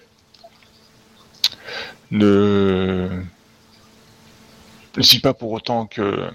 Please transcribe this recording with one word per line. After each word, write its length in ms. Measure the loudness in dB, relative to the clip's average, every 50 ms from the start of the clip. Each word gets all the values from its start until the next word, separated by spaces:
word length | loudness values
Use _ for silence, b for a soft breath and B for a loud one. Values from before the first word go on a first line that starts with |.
| -4 _ _ _ _ _ _ -20 -20 -20 _ _ _ _ _ _ _ _ _ _ _ _ _ -20 -20 _ -10 -8 -8 -8 B B B B B B B B B B B -4
ne, 960 | 0 4 4 6 6 6 4 4 4 2 2 2 2 0 0 0 -2 -2 -4 -4 -6 -8 -10 -12 -16 _ _ _ _ _ _ _ _ _ _ _ -20 -20 _ _ _ _ -20 -20 -20 -20 -20 -20 -20 -20 -20 -20 -20 -20 -20 -10 -4
ne 60 | 0
signifie 180 | 2 2 2 2
pas 140 | 2 0 -2
pour 160 | -2 -4 -8
autant 340 | -8 -6 -4 -4 -4 -4 -4
que 420 | -6 -4 -4 -2 -2 -2 -2 -6 -8 -10